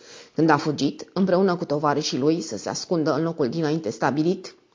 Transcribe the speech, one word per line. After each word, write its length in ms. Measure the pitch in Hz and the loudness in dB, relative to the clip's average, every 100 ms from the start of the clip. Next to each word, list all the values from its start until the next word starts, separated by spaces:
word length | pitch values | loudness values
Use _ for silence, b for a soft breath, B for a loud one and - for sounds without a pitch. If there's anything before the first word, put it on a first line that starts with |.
| B B B | B B B
Când 160 | - 160 | 2 4
a 60 | 147 | 4
fugit, 540 | 160 143 139 - - | 2 0 -2 -4 -8
împreună 440 | 175 190 180 196 175 | -2 2 4 2 0
cu 80 | |
tovarășii 540 | 170 147 151 143 156 143 | -2 0 0 0 -2 0
lui, 220 | 147 165 | 0 0
să 160 | - 101 | -4 -8
se 120 | 101 | -6
ascundă 460 | - - 170 156 | -6 -2 -2 0
în 80 | 143 | 0
locul 260 | 165 170 127 | -2 -2 -2
dinainte 420 | 165 151 160 135 | -2 -2 -2 -4
stabilit, 640 | - 151 139 160 190 - - _ | -2 -2 2 0 -2 -6 -20 _